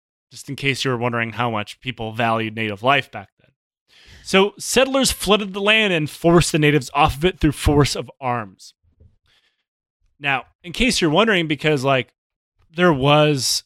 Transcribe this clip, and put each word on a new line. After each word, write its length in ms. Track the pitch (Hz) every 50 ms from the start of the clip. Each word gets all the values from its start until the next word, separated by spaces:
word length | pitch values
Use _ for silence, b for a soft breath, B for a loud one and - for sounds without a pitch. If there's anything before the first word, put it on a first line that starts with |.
| _ _ _ _ _ _
Just 180 | - 120 - -
in 60 | 139
case 280 | - 139 139 135 - -
you 40 | 135
were 80 | 127 117
wondering 360 | 120 123 120 117 113 113 107
how 180 | 113 120 120
much 300 | 113 107 104 - - -
people 320 | - 131 123 - 113 110 110
valued 420 | 113 120 113 113 113 110 110 107
native 260 | 113 113 107 104 98
life 300 | 107 127 143 139 123 -
back 180 | - 110 98 - _ _
then. 120 | _ _ _ _ _ _ _ _ _ b b b b b b b b
So 320 | - - 190 196 208 - -
settlers 500 | - - - 240 262 269 262 277 262 -
flooded 440 | - - - 180 208 208 214 196 185
the 80 | 202
land 320 | 196 208 214 220 220 202 180
and 160 | 160 151 143
forced 420 | - - - 170 170 175 151 -
the 80 | - 160
natives 320 | 151 147 147 151 127 - -
off 220 | 143 151 147 131
of 80 | 135 143
it 160 | 139 135 -
through 140 | - 156 135
force 420 | - - 151 147 147 143 - -
of 160 | 196 135 113 - -
arms. 540 | 139 127 123 120 110 98 92 _ - - _ _ _ _ _ _ _ _ _ _ _ _ _ _ _ _ _ _ _ _ _ _ _ _ _ _ _ _ _ _
Now, 260 | 143 143 139 123 - _ _ _ -
in 100 | 175 160
case 260 | - 233 262 190 -
you're 100 | 185 160
wondering, 380 | 147 175 220 226 208 175 170 151
because, 380 | 151 131 - 156 156 143 123
like, 280 | 139 139 131 120 - _ _ _ _ _ _ _ _ _ _ _ _
there 220 | 160 160 180 180
was 720 | 156 131 131 139 147 151 151 151 151 135 117 - - - -